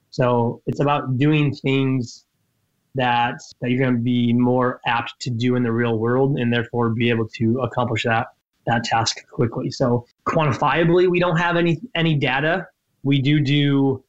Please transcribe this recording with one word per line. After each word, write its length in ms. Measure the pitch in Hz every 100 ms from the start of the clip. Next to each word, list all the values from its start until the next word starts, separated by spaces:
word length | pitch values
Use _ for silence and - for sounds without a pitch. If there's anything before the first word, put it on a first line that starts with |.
| _
So 520 | - 123 120 117 117 -
it's 140 | 123
about 380 | 143 143 131 127
doing 360 | 147 151 147
things 680 | - 139 135 135 131 117 - _ _ _ _ _ _ _
that, 460 | 135 123 120 120 156 - -
that 100 | 123
you're 140 | 127
gonna 140 | 131 120
be 340 | 120 123 120
more 480 | 120 123 127 123 - -
apt 280 | 117 123 -
to 100 | 131
do 240 | 117 123
in 80 | 123
the 80 | 120
real 280 | 117 120 110
world 400 | 117 131 139 139
and 140 | 117
therefore 380 | 120 113 120 117
be 200 | 113 120
able 180 | 113 113
to 260 | - 113 131
accomplish 440 | 117 123 123 113
that, 240 | 117 113 - - _ _ -
that 160 | 117
task 360 | 113 117 113 - -
quickly. 400 | - 117 127 131
So 360 | - 131 120 - _ -
quantifiably, 840 | 160 151 110 143 156 170 180 185
we 120 | 175
don't 160 | 175 165
have 200 | 175 170
any, 220 | 170 160 -
any 200 | 165 165 143
data. 500 | 131 135 156 185 185 _ _ _
We 180 | 135 139
do 160 | 135 151
do, 600 | 131 147 143 139 135 131